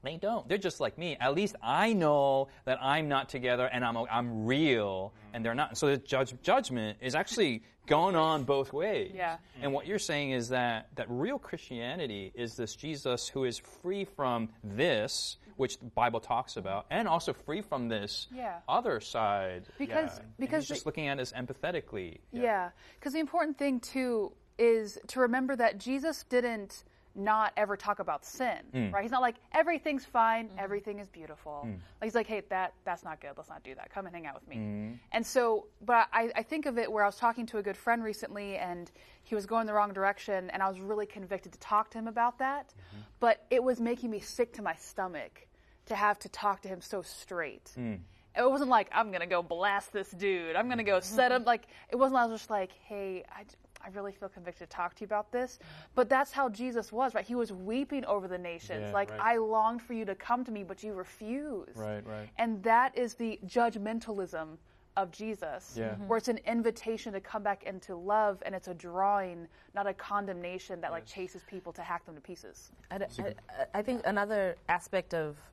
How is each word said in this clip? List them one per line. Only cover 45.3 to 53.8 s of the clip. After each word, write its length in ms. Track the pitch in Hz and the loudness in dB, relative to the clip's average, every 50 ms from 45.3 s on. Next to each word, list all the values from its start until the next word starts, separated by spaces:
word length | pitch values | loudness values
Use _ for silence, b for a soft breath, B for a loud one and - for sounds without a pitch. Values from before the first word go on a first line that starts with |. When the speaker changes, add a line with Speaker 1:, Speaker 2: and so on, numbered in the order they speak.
| _ - - _ b b b b b b b | _ -20 -20 _ b b b b b b b
Speaker 2:
to 100 | - 226 | -6 -2
have 200 | 196 202 208 208 202 | 2 4 4 2 2
to 80 | - 196 | -2 -14
talk 340 | - - - 208 196 190 - | -10 -2 0 0 0 0 -4
to 60 | 190 | -10
him 120 | 190 180 | -10 -10
so 220 | - - - 196 165 | -8 -6 -6 -6 -6
straight. 680 | - - - - - 190 175 160 139 - - _ - - | -6 -14 -16 -12 -8 -4 -4 -4 -4 -6 -12 _ -16 -10
Speaker 1:
Mm. 220 | 127 123 117 107 92 85 b b b b b b | -6 -4 -4 -4 -6 -8 b b b b b b
Speaker 2:
It 120 | - 240 262 | 6 6 6
wasn't 220 | 269 277 285 254 | 6 6 4 6
like, 180 | 254 220 196 - - | 6 6 6 4 2
"I'm 180 | - 226 214 | 0 0 2
gonna 160 | 190 180 170 | 0 -4 -2
go 160 | 180 180 175 170 | 2 2 0 2
blast 500 | 165 170 170 185 202 196 202 202 - - | 0 -2 2 2 2 2 2 -2 -2 -4
this 200 | 208 202 - - | -6 -4 -4 -8
dude. 420 | 175 196 202 190 180 170 165 160 | -2 0 0 2 0 0 0 0
I'm 140 | 180 226 247 | 0 2 2
gonna 160 | - 233 220 | 0 0 2
go 160 | 202 196 185 | 4 4 4
set 320 | 185 190 214 233 254 247 254 | 2 2 4 4 6 6 6
him." 100 | 254 233 | 4 4
Like, 240 | 233 240 226 - B B B B B | 4 2 2 2 B B B B B
it 80 | - | 2
wasn't, 240 | 247 269 269 262 254 | 4 4 6 6 4
I 60 | 240 | 4
was 140 | 233 226 214 | 4 0 -4
just 100 | - - | -6 -2
like, 200 | 220 202 190 190 - - - | -2 -2 -2 -2 -6 -20 -16
"Hey, 400 | - 214 202 196 196 190 180 - - - | -12 -10 -8 -6 -6 -6 -8 -10 -12 -16
I, 120 | - 208 - - _ - - _ - | -18 -18 -18 -20 _ -20 -20 _ -18